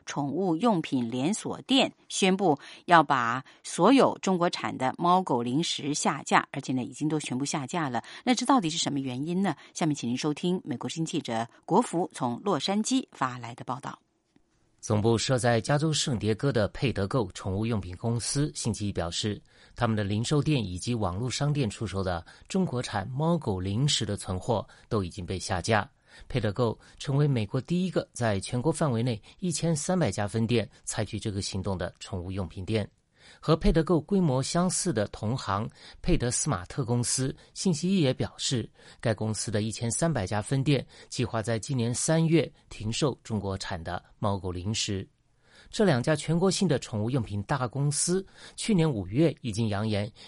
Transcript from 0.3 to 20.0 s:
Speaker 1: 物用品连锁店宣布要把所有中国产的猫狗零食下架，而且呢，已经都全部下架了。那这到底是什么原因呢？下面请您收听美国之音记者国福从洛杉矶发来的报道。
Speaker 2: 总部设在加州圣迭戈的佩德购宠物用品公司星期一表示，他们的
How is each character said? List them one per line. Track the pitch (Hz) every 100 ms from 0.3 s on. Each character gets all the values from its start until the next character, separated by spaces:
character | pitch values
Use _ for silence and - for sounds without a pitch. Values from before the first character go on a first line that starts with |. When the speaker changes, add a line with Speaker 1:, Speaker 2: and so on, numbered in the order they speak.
Speaker 1:
物 | 139 190
用 | 160 240 190
品 | 156 135 117
连 | 123 143
锁 | 214 - 90
店 | - 262 131 - -
宣 | - 190 190
布 | 196 143 - -
要 | - 170
把 | 151 135 117 123 - -
所 | - - 175
有 | 269 160 -
中 | - 185
国 | 175
产 | - 110 110
的 | 127 -
猫 | 170 180
狗 | 185 131
零 | 120 131
食 | 170 - 139
下 | 151 208 147
架， | - 185 -
而 | -
且 | 131
呢， | 131
已 | 117
经 | 127 151
都 | 151
全 | - 123
部 |
下 | 139 165 131
架 | 180 151
了。 | 120 - -
那 | -
这 | 240
到 | 247 277
底 | 165
是 | 160
什 | -
么 | 143
原 | 135 123 151
因 | 175
呢？ | 196 143 -
下 | - 165
面 |
请 | 143 120
您 |
收 | 123 156
听 | 147 180 180
美 | - 120
国 | -
之 | -
音 | 160
记 | 170
者 | 123 113 117 -
国 | - 170
福 | 240 170 180
从 | - 127 120
洛 | 190 160
杉 | - 202
矶 | 220 262 -
发 | - 131 123
来 | 117
的 | 123
报 | 131 127
道。 | - - _ _ _ _ _ _ _ _
Speaker 2:
总 | - 107
部 | 107 113
设 | - 131
在 | 120 117
加 | - 147
州 | 160
圣 | 147 - 117
迭 | 104
戈 | 110 139
的 | 123 101
佩 | - 131
德 | 98 98
购 | 135 98
宠 | - -
物 | 95
用 | 113 113
品 | 92 87
公 | 117 117
司 | - 139 151
星 | - -
期 | 101 101
一 |
表 | 92 85
示， | 87 107 101 - _ - -
他 | 120
们 |
的 | 107